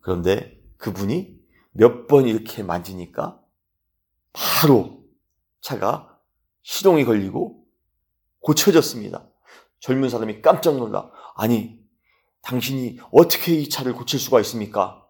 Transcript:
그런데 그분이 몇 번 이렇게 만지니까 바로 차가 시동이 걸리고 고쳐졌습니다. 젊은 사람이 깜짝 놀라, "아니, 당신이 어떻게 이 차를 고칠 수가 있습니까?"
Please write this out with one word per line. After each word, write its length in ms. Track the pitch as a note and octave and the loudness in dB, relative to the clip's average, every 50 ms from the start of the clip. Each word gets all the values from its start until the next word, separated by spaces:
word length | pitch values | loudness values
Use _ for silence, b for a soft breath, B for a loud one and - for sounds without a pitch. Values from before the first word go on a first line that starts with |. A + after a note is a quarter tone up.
그런데 580 | _ - F#2 F2+ E2+ F#2 G2 A2 - - - _ _ - - _ | _ -4 -4 -2 0 0 0 0 -2 -12 -20 _ _ -20 -20 _
그분이 580 | - A#2 F#2+ F#2+ G2+ G2 B2 F3 F#3+ - - - _ _ _ _ _ _ _ | -10 -8 -8 -6 -4 -4 -4 -4 -6 -8 -18 -20 _ _ _ _ _ _ _
몇 340 | - G#2+ A#2+ A#2 - - | 6 6 6 6 4 -2
번 200 | - D3 C#3+ C3 | 4 4 4 4
이렇게 360 | A#2+ A2 A2 G#2+ - - - G#2 | 4 0 -2 -4 -8 -12 -12 -8
만지니까 760 | F2+ E2+ F2+ E2+ - F#2+ F#2 F2 - - - - F3 - _ _ _ _ _ _ _ _ _ _ _ _ _ _ _ _ _ _ _ _ | -6 -6 -6 -6 -10 -14 -14 -14 -14 -8 -8 -8 -8 -8 _ _ _ _ _ _ _ _ _ _ _ _ _ _ _ _ _ _ _ _
바로 720 | - - - - - - D3+ C#3 A2 F#2 - - - _ _ _ _ _ _ _ _ _ _ _ _ | -8 -6 -4 -2 2 4 6 6 4 4 0 -10 -20 _ _ _ _ _ _ _ _ _ _ _ _
차가 580 | - - C#3 G#2 F#2+ G2+ A#2 - - _ _ _ _ _ _ _ _ _ _ _ _ | -14 -12 -8 -4 -4 -4 -4 -4 -8 _ _ _ _ _ _ _ _ _ _ _ _
시동이 420 | - - - - G3 F3+ D#3 C#3 | -10 -10 0 2 4 4 4 4
걸리고 640 | A#2+ A2+ G#2 G2 F#2+ G2 - - - - _ _ _ _ _ _ _ _ _ _ _ _ _ _ _ _ _ - | 2 2 0 0 -4 -6 -6 -6 -8 -8 _ _ _ _ _ _ _ _ _ _ _ _ _ _ _ _ _ -2
고쳐졌습니다. 840 | - D3+ D#3 - G#3 F3 D#3+ D#3 - - A#2+ G#2 G2 E2+ - - _ _ _ b b b b b b b _ | 0 0 0 0 2 4 2 2 2 -6 -10 -12 -12 -14 -16 -18 _ _ _ b b b b b b b _
젊은 280 | - - B2+ C3 C3+ B2+ | -6 -4 -2 -2 -2 -4
사람이 320 | A#2 A#2 A2 A2 G#2+ - | -4 -6 -6 -8 -8 0
깜짝 360 | - D#3+ F3 - - F3 D3 | 2 2 2 4 2 0 0
놀라, 340 | C3+ A#2+ G#2+ G2+ G2 - B B B B B B | 0 -4 -6 -6 -8 -8 B B B B B B
"아니, 460 | - G#2+ A2 A#2+ A2 G2+ - - - _ _ _ _ _ _ _ _ _ _ _ _ _ | -4 0 0 0 0 -2 -6 -16 -20 _ _ _ _ _ _ _ _ _ _ _ _ _
당신이 580 | - B2+ B2+ A#2+ C3 C3+ C3+ B2+ A#2+ B2 - - - | -8 -6 -6 -4 -4 -6 -6 -6 -8 -10 -12 -20 4
어떻게 440 | - B2+ E3+ E3 - - - F3 E3+ | 6 6 6 6 2 -4 0 0 0
이 140 | D#3 D3 C#3+ | 0 -2 -4
차를 240 | - - C3+ B2+ A#2+ | -6 -6 -6 -6 -6
고칠 280 | A#2+ A#2+ - - C3 | -6 -6 -6 -6 -6
수가 200 | - - - A#2+ | -2 2 2 2
있습니까?" 640 | G#2 - - A#2 G#2 G#2 - G#2+ F#2+ F2+ - - _ _ | 2 2 -6 -8 -10 -6 -2 -2 -2 -2 -4 -18 _ _